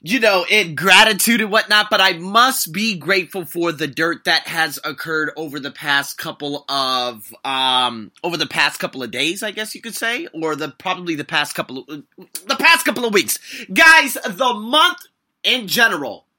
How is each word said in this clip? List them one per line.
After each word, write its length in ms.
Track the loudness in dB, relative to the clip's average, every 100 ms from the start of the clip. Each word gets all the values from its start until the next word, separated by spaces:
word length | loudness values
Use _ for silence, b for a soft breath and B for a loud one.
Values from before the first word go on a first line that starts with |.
you 180 | -2 2
know, 260 | 4 4 2
in 260 | 2 0 -2
gratitude 640 | 4 8 6 4 2 2
and 100 | 2
whatnot, 400 | 0 2 2 2
but 120 | 4
I 100 | 2 2
must 560 | 0 4 4 2 -4
be 240 | -4 -4 -4
grateful 480 | -2 -2 -2 -8 -8
for 260 | -2 -2
the 160 | -2 -6
dirt 380 | -2 -2 -2 -2
that 240 | -2 -2
has 300 | -2 -2 -4
occurred 480 | -10 -10 -6 -4 -4 -6
over 240 | -10 -8
the 100 | -12
past 460 | -10 -2 -2 -2 -12
couple 480 | -12 -10 -8 -8 -6
of, 680 | -4 -2 -2 -4 -8 -18 -12 -6
um, 680 | -2 0 2 0 -2 -12 _
over 140 | -6 -4
the 120 | -4
past 340 | 0 0 0
couple 200 | -8 -8
of 100 | -8
days, 320 | -4 -2 -2
I 80 | -6
guess 240 | -8 -10 -10
you 60 |
could 140 | -12 -6
say, 320 | -4 -6 -8
or 240 | -6 -4 -4
the, 180 | -6 -8
probably 380 | -8 -6 -6 -6
the 80 |
past 320 | -2 -2 -2 -4
couple 300 | -8 -10 -12
of, 160 | -16 -16 -20
the 400 | -16 -14 -6 0
past 240 | 2 4
couple 220 | 2 -2 0
of 80 |
weeks. 260 | 2 0 -4 B B -4
Guys, 440 | 4 8 8 6 -4
the 380 | -8 0 0 0
month 420 | 0 4 4 2 -14 _ _ _
in 240 | -2 -2 -2
general 600 | 2 2 2 -6 -10 _